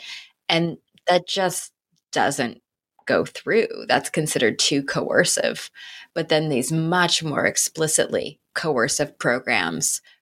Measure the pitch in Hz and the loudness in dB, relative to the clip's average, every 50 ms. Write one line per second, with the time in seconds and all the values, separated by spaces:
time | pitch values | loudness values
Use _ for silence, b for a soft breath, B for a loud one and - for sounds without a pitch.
0 | B B B B B B B B _ - 170 165 170 170 - - _ _ _ _ | B B B B B B B B _ 0 0 2 2 0 -4 -6 _ _ _ _
1 | - - 180 180 180 - - 196 190 180 175 - - - _ _ _ _ _ _ | 2 4 4 4 2 0 -2 0 0 0 0 -4 -8 -10 _ _ _ _ _ _
2 | _ _ - - 104 113 139 - 127 117 - - _ _ _ _ _ _ _ _ | _ _ 0 2 2 2 2 0 -2 -4 -4 -10 _ _ _ _ _ _ _ _
3 | - - 123 87 82 - - - - 151 175 226 - - - - - - 123 123 | -4 0 0 0 0 -2 -6 -8 -4 0 2 2 2 0 -4 -6 -2 0 0 0
4 | - - - 170 151 147 - 135 127 110 123 - - - 147 139 139 - - - | 0 -2 -2 -2 -2 0 0 2 2 2 2 2 0 0 0 0 0 -2 -2 -2
5 | - - - 110 180 - - - - - - - - - - B B B B B | -2 2 2 2 4 2 2 0 0 -2 -2 -4 -10 -14 -16 B B B B B
6 | B B B 170 160 160 160 151 160 156 143 117 - - 160 160 160 165 180 180 | B B B -6 -2 0 0 2 2 2 0 0 0 0 0 0 0 2 2 2
7 | 175 170 - - 165 156 135 - - - - - - - - 160 160 156 - - | 2 2 2 0 -2 -2 0 2 2 2 2 0 -2 -2 -2 -2 -2 0 2 2
8 | 147 - - 90 - - - _ _ _ - - - 165 143 123 113 - - - | 0 2 0 -2 -4 -4 -10 _ _ _ -8 -4 -2 -2 0 2 2 0 0 0
9 | 147 143 - - - 131 123 120 - - 120 101 87 82 82 78 - - - - | -2 -4 -4 -4 -2 0 0 0 0 0 0 0 0 0 -2 -2 -2 -2 -4 -4
10 | b b b b | b b b b